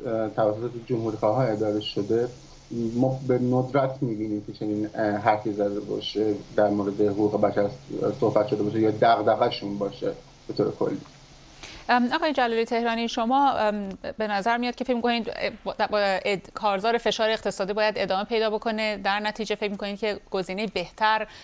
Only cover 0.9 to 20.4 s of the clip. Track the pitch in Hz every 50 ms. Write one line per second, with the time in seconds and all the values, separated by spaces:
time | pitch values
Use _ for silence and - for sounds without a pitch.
0.9 | 123 113 113 110 104 104 - 107 107 127 131 113 107 104 110 107 104 107 104 -
1.9 | - 104 101 101 113 117 120 123 - - - - - - - - 120 117 117 113
2.9 | 117 120 131 131 135 135 139 127 123 123 123 123 127 127 127 127 - 143 135 135
3.9 | 131 - 139 120 110 104 110 110 104 104 101 - 104 - 113 107 104 104 107 107
4.9 | - 117 110 107 104 104 104 113 107 107 - 113 101 104 101 101 101 104 104 104
5.9 | 104 104 - - - 104 107 107 104 101 - - - - 104 101 101 104 98 101
6.9 | 98 104 104 104 98 104 107 104 104 101 104 98 98 101 101 101 - - - -
7.9 | - - - 107 101 - 120 107 - 107 104 - 107 104 104 104 104 110 110 110
8.9 | 107 107 120 117 117 110 107 113 107 - 123 120 - - 101 101 101 101 101 98
9.9 | - - - - - - - - - - - - 110 - 104 110 - - - -
10.9 | - - - - - - - - - - - - - - - - - - - -
11.9 | 233 247 240 240 294 320 330 311 277 - 247 233 233 226 233 226 240 226 233 233
12.9 | 226 233 233 226 - 254 226 226 262 277 277 269 240 - 214 214 208 208 202 190
13.9 | 185 - - - - - 220 208 208 196 190 233 233 240 240 247 240 - 247 262
14.9 | 254 233 233 240 233 233 220 226 - - - 202 233 - - 202 - - 214 -
15.9 | 214 208 202 196 190 185 - 202 202 180 - - - - 214 208 196 190 196 226
16.9 | 233 233 - 226 202 - 220 220 220 214 - 208 190 - 196 185 208 214 214 214
17.9 | 208 - 202 185 190 190 208 208 233 220 220 220 214 214 - 233 220 214 220 214
18.9 | 208 196 196 202 196 208 208 214 208 - 220 202 214 202 220 208 202 196 214 202
19.9 | 202 202 - 214 202 - - - - 196